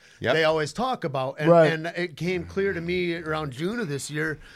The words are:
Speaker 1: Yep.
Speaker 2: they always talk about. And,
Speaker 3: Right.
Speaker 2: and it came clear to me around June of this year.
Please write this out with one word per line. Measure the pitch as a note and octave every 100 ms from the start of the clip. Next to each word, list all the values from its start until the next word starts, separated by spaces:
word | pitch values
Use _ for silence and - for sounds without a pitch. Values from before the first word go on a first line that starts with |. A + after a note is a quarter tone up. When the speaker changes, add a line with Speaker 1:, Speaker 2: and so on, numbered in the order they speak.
| - -
Speaker 1:
Yep. | G#2
Speaker 2:
they | D#3 D#3+
always | D#3+ D3+
talk | - B3+ B3
about. | D#3 C3+ C3 C#3
And, | D3+
Speaker 3:
Right. | E3+ D#3
Speaker 2:
and | D#3+ E3
it | F3 F3 C#3
came | E3 F#3 E3
clear | G3 G3
to | E3+
me | E3 F3+ F3 E3+
around | D#3 D#3 D3+
June | A#2+ F3 A#3+
of | F3+
this | C#3 -
year. | D3+ D#3 D3+ -